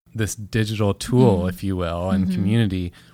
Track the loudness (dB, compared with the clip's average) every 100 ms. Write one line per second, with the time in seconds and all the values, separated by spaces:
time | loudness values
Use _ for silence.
0 | _ -6 -6 -6 -4 -2 -2 0 0 -2
1 | 0 4 6 4 0 -4 -4 -2 -2 -2
2 | -2 0 0 -2 0 0 0 -2 -6 -10
3 | -20